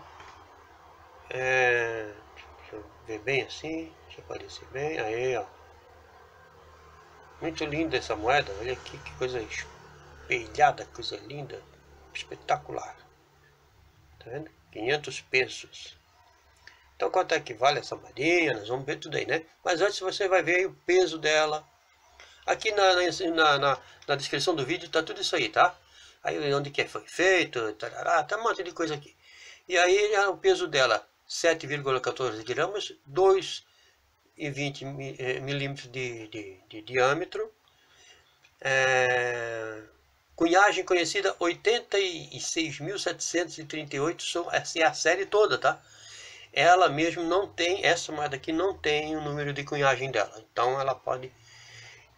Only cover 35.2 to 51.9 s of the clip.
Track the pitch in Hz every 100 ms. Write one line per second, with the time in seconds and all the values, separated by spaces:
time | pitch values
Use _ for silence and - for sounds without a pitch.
35.2 | 127 131 135 143 139 139 127 131 123 113
36.2 | 107 113 98 95 _ 110 110 127 131 156
37.2 | 180 196 220 _ _ _ _ _ - -
38.2 | _ _ _ _ 135 135 131 131 127 123
39.2 | 123 120 117 113 110 107 110 _ _ _
40.2 | _ - 170 185 202 185 185 180 160 202
41.2 | 190 - 170 156 208 233 - 202 185 160
42.2 | 143 120 - 165 160 143 156 202 180 -
43.2 | - 165 170 - 156 156 147 139 156 175
44.2 | - 170 170 147 - 170 156 - 160 190
45.2 | - 208 202 127 135 151 _ - - -
46.2 | - - - 139 165 185 170 143 165 180
47.2 | 165 185 196 - 170 202 143 170 - 151
48.2 | 147 135 - 160 196 - 156 151 151 156
49.2 | 147 147 143 143 143 147 139 123 135 113
50.2 | 98 110 - 117 123 135 135 127 127 127
51.2 | 131 _ - - - - -